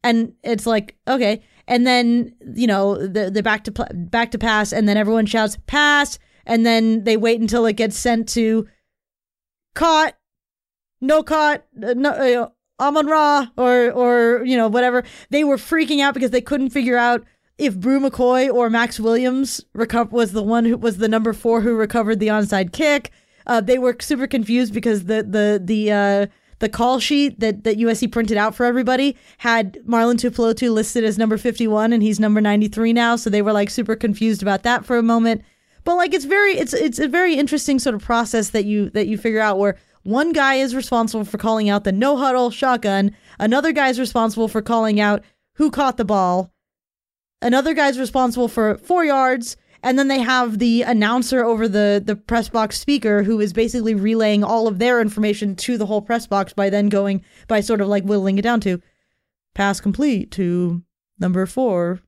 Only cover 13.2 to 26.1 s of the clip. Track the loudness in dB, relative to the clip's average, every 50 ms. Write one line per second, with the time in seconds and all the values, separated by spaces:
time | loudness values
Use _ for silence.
13.2 | 4 4 2 2 0 -2 _ 0 2 4 4 4 2 2 2 2 2 2 4 4
14.2 | 4 2 2 0 0 0 0 2 2 2 2 2 2 2 0 -2 -4 -4 -18 -20
15.2 | -10 _ 0 0 2 2 0 0 -2 -2 0 0 0 0 0 0 0 0 0 0
16.2 | -2 0 0 -2 -2 -2 -4 -2 -2 -2 -2 -2 -2 0 0 2 2 2 0 -2
17.2 | -4 _ _ _ _ _ _ -2 -2 -2 -2 -2 0 0 0 2 0 -2 0 0
18.2 | 0 2 2 2 2 2 2 0 0 2 2 0 0 -2 -4 -4 -2 0 0 2
19.2 | 0 0 0 -2 -4 -4 -6 -12 -14 _ _ -6 -4 -2 0 -2 -2 0 0 0
20.2 | 0 0 -2 -4 -2 0 0 2 2 2 0 0 -2 -4 -2 0 -2 0 0 0
21.2 | 0 -2 -4 -2 0 0 0 2 2 0 0 0 -2 0 0 -2 0 0 0 0
22.2 | 0 0 0 0 0 0 0 -2 -2 -4 -4 -2 0 0 0 0 -2 -8 _ _
23.2 | _ _ _ _ _ -2 -2 0 2 2 0 2 2 -2 -2 -2 -4 -4 -2 -2
24.2 | -2 -2 -2 -4 0 0 0 0 0 0 -2 -4 -2 -2 -2 -2 -2 -2 -4 -4
25.2 | -2 -2 0 0 2 2 0 0 0 -2 -2 0 0 0 2 2 2 2